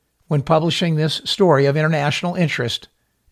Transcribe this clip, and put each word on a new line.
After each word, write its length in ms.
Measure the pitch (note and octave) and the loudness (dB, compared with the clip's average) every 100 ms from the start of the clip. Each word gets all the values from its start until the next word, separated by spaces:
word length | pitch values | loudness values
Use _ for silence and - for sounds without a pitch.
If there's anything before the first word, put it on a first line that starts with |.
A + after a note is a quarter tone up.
| _ _ - | _ _ -4
when 140 | D3+ | -2
publishing 520 | - D#3+ E3 - E3+ | 2 2 2 -2 0
this 260 | D#3 D#3 - | 0 -2 -4
story 420 | - - F#3+ C#3 C#3 | -4 0 4 4 4
of 100 | C#3+ | 2
international 580 | D#3 D#3+ C#3+ - F3+ | 0 0 -2 -2 -4
interest, 540 | F3+ D#3+ - A#2+ - - _ _ _ _ | -2 -2 -2 -4 -6 -12 _ _ _ _